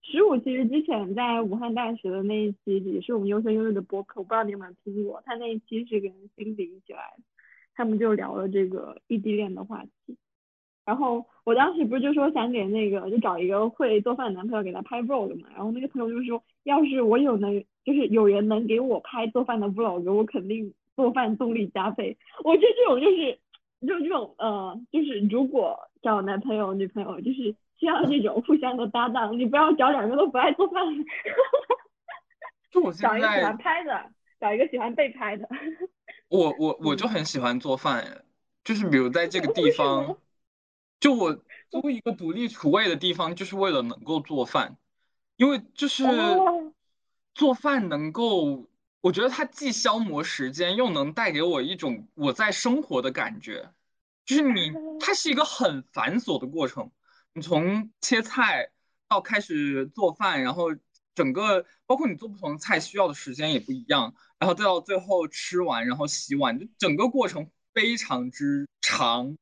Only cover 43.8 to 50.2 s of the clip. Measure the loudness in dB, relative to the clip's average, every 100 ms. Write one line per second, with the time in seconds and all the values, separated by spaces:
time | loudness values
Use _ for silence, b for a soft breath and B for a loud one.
43.8 | -2 -8 -4 -4 -2 -4 0 0 -2 -6
44.8 | _ _ _ _ _ _ 2 2 -4 -4
45.8 | -4 0 2 2 4 4 4 2 -6 _
46.8 | _ _ _ _ _ 2 2 4 0 0
47.8 | 0 -2 -4 -2 2 2 2 -2 -10 _
48.8 | _ _ 0 2 0 0 -6 -4 -6 0
49.8 | 0 0 -2 -2